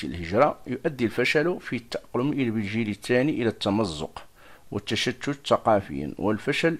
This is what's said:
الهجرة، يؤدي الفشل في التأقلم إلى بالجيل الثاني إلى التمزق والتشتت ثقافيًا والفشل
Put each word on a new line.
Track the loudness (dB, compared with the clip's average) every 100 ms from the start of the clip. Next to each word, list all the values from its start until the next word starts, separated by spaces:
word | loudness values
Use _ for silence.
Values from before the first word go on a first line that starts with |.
الهجرة، | -6 -6 0 4 4 2 -6
يؤدي | -4 -4 0 0
الفشل | 2 2 4 2 -2
في | -4 -8
التأقلم | -6 -8 -4 -2 0
إلى | 0 0
بالجيل | 0 -2 -2 -2
الثاني | -4 2 2 2
إلى | 2 0
التمزق | 0 0 2 0 -4 -8 -10 -18 -20 -20 -20 -8
والتشتت | -8 -4 -2 -2 -4 -6 -4 2
ثقافيًا | 2 4 2 2 -6 -6 -4
والفشل | -2 -2 -2 0 0 0